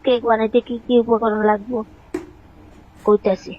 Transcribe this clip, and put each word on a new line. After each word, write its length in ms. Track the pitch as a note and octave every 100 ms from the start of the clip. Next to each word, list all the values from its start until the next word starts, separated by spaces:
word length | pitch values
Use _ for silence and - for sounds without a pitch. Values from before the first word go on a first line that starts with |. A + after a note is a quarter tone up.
| -
কেক 160 | B3 A#3
বানাইতে 300 | A3 A3 A#3+
কি 140 | - A#3 -
কি 80 | A#3+
উপকরণ 380 | A#3 A3+ A3+ G#3+ G#3+
লাগবে 340 | G#3 G#3+ A#3+ A3 - - - - - - - - - - -
কইতাছি। 500 | - G#3 G#3 F#3 -